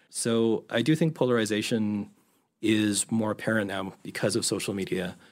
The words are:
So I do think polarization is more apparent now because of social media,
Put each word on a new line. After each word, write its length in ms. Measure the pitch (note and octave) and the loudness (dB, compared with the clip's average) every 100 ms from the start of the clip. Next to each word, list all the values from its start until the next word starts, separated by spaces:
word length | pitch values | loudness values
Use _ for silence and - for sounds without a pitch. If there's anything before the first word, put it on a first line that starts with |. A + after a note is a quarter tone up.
| _ | _
So 560 | - A#2+ A2+ A2+ A2 - | -6 0 2 2 0 0
I 120 | A#2 | 0
do 140 | B2+ D#3 | 2 2
think 180 | E3 | 2
polarization 960 | D3+ B2+ A#2+ G#2+ G#2 G#2+ A#2 G#2+ G#2 G2+ _ _ _ _ _ | 2 2 2 2 0 0 0 0 -2 -6 _ _ _ _ _
is 480 | A2 A2 G#2+ G2 - | 0 2 2 0 0
more 200 | A2+ G#2+ | 0 0
apparent 360 | G#2 - A2 G2 | -2 -2 0 0
now 260 | G2 F#2+ - | -4 -6 -10
because 340 | - - G#2+ A2 | -12 -4 0 0
of 80 | - | 0
social 280 | G2 - | -2 -2
media, 420 | G2 F#2 F#2 F2+ - - | -4 -2 -2 -4 -8 -20